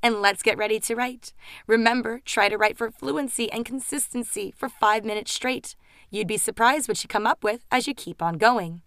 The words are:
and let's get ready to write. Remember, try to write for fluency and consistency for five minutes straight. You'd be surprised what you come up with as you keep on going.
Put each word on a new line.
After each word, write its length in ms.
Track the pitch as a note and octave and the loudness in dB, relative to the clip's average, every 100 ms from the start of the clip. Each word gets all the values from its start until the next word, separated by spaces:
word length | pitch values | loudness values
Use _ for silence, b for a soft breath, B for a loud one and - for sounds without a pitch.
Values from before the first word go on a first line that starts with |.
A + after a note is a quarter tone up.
and 180 | A#3+ A3 | 0 4
let's 220 | G3+ G3+ | 2 4
get 140 | - G3+ | 0 2
ready 220 | G#3+ A3 | 0 -2
to 140 | - A3+ | -2 -2
write. 380 | B3 B3+ - - B B B | -4 -6 -18 -20 B B B
Remember, 520 | A3+ A3+ B3 A3+ A#3 - | 4 4 2 -2 -6 -4
try 240 | - G3+ | 2 2
to 80 | G#3 | 4
write 200 | G#3+ - | 2 2
for 140 | A3+ | -6
fluency 580 | - C4+ D4 C#4+ - A3+ | -4 -4 -2 -2 -2 -4
and 140 | A3 A#3 | -4 -6
consistency 880 | C4 - C#4+ - B3 A#3 - G3 - | -6 -6 -4 -4 -6 -6 -6 -8 -6
for 120 | C4 | -10
five 380 | - G#3+ G#3+ A3 | 0 2 2 0
minutes 260 | G#3+ - | -4 -4
straight. 440 | - B3+ B3+ - - b b b | -4 -2 -2 -6 -18 b b b
You'd 180 | G3+ F#3+ | -4 -2
be 100 | G#3 | 0
surprised 520 | - - A#3 D4+ C4 | -2 4 4 4 0
what 120 | G#3 | -4
you 60 | - | -2
come 180 | G#3 A3 | 0 2
up 200 | D#4 G#3+ | 2 0
with 200 | A#3 - | -2 0
as 160 | B3+ C4+ | 0 0
you 60 | |
keep 280 | C#4 - E3+ | -6 -8 -4
on 160 | E3+ E3+ | -4 4
going. 440 | G#3+ B3 E3+ E3+ | 4 4 -2 -10